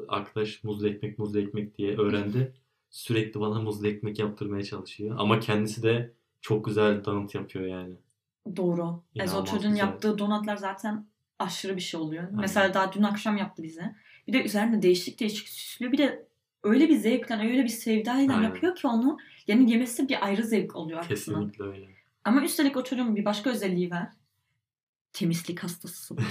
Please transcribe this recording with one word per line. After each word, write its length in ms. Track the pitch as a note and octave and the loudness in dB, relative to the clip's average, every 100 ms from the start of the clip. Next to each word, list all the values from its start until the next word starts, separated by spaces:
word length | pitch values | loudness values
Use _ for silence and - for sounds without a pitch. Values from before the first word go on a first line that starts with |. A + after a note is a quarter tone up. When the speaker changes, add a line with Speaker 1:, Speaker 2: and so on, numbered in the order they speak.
| - | -6
Speaker 1:
arkadaş 560 | G2+ G2+ A2 G#2+ - | -6 -4 -4 -4 -4
"Muzlu 240 | G#2+ G#2 G#2 | -6 -2 -2
ekmek, 300 | G2+ G#2+ - | -2 -6 -6
muzlu 220 | G#2 G#2 | -4 -2
ekmek." 380 | G2+ G#2+ G#2 - | -2 -4 -6 -4
diye 180 | G2+ G#2 | -2 0
öğrendi. 580 | G#2 G2+ G2+ B2 C3 - _ | 2 2 0 0 -2 -4 _
Speaker 2:
<laughs> 180 | _ _ | _ _
Speaker 1:
Sürekli 500 | - - A2 G#2+ G#2+ | -12 -2 0 0 -2
bana 200 | G#2+ A2 | -2 -2
muzlu 260 | A2 G#2 G#2 | -2 -2 -2
ekmek 300 | G#2 A2 G#2 | -2 -4 -4
yaptırmaya 440 | G#2 G#2 G2+ G2+ | -4 -4 -6 -6
çalışıyor. 520 | G2+ G2 F2+ - G#2 A#2+ | -6 -8 -12 -8 -6 0
Ama 220 | G#2 A2+ | 2 2
kendisi 420 | - G#2 G#2+ - | 2 0 0 0
de 300 | A2+ A#2+ B2 - _ _ | 2 2 -2 -10 _ _
çok 240 | - G#2+ | -2 -2
güzel 400 | G#2+ G#2 G#2+ G2+ | 0 4 4 4
donut 300 | G#2 G2+ G2+ | 0 -4 -4
yapıyor 320 | G2 G2 F#2+ F#2 | -6 -8 -6 -6
yani. 280 | F#2 F#2 F2+ _ _ _ _ A3+ F3+ | -6 -10 -14 _ _ _ _ -12 -2
Speaker 2:
Doğru. 460 | F3+ E3+ E3+ E3+ - - | 0 0 -2 -6 -10 -6
Ezo 80 | F#3+ | -4
Speaker 1:
İnanılmaz 180 | G3 F#3+ | -2 -2
Speaker 2:
çocuğun 200 | G3 G#3 | 0 2
Speaker 1:
güzel. 140 | G#3 G3 | 2 2
Speaker 2:
yaptığı 320 | - G#3+ G#3 | 0 0 0
donatlar 380 | G3+ G#3 G#3 G#3 | 0 -2 -2 -4
zaten 500 | G3 G3 G#3+ G#3+ - _ _ - | -6 -6 -6 -6 -8 _ _ -8
aşırı 380 | F3+ F3 F#3+ F#3+ | -6 -6 -6 -4
bir 40 | |
şey 200 | F3 E3 | -4 -6
oluyor. 240 | D#3 D#3+ | -6 -6
Speaker 1:
Aynen. 160 | F3+ G#3 | -6 -4
Speaker 2:
Mesela 340 | G3 G#3 F#3+ | 0 4 4
daha 180 | F#3+ F#3+ | 4 0
dün 100 | G3+ | 2
akşam 340 | G#3 G#3 A3 G#3 | 2 2 0 -2
yaptı 260 | G3 - | -2 -8
bize. 320 | D#3+ - G#3+ - _ - - | -12 -8 -10 -10 _ -18 -2
Bir 60 | |
de 100 | - | 0
üzerine 380 | G#3+ G3+ A3+ G#3+ | 0 2 2 4
değişik 380 | F3+ F3+ - - | 6 4 2 -4
değişik 280 | G#3+ G#3+ - | -4 -4 -10
süslüyor. 440 | - - - B3 | -14 -12 -8 -2
Bir 60 | C4+ | 2
de 280 | C#4 - - _ _ _ | 2 0 -12 _ _ _
öyle 260 | G#3 B3 D#4+ | 4 6 6
bir 80 | B3+ | 6
zevkle, 380 | G#3 B3 - | 4 2 0
öyle 280 | A3 A3 C4 | -2 0 2
bir 40 | A#3+ | 2
sevdayla 680 | - A3+ A3 A3+ B3+ C4+ | 0 0 0 2 2 4
Speaker 1:
Aynen. 140 | A3+ A3 | 4 2
Speaker 2:
yapıyor 280 | - E4+ F4+ | 0 0 0
ki 100 | C#4+ | 0
onu. 320 | A3+ C4 - - - - | 2 2 0 -6 -10 2
Yani 240 | G#3+ A#3+ | 6 8
yemesi 380 | A#3 B3 - C4+ | 6 2 -2 -2
bir 180 | B3+ G3+ | 0 0
ayrı 160 | - | 0
zevk 340 | A3+ G#3 F3 - | 2 0 0 -4
oluyor 220 | D#3+ E3 | -8 -6
aslında. 160 | E3+ | -4
Speaker 1:
Kesinlikle 500 | G2+ - G#2 G#2 - | -6 -4 -4 -4 -6
öyle. 220 | G2 G2 - - _ _ | -10 -10 -16 -20 _ _
Speaker 2:
Ama 180 | - C4 | 2 4
üstelik 340 | E4 - C#4 B3+ | 4 2 2 2
o 80 | |
çocuğun 320 | B3 B3 A#3+ G#3 | -2 -2 0 0
bir 80 | |
başka 260 | G#3 G#3 C4+ | 0 0 0
özelliği 400 | A3 G3 F3+ F3+ | 0 0 0 0
var. 180 | E3+ - - _ _ _ _ _ _ _ _ _ | -4 -6 -12 _ _ _ _ _ _ _ _ _
Temizlik 480 | - E3+ E3 - F3 | -4 0 0 -4 -8
hastası 520 | F3 E3+ - - - - | -8 -10 -12 -14 -10 -4
bu 40 | - | -4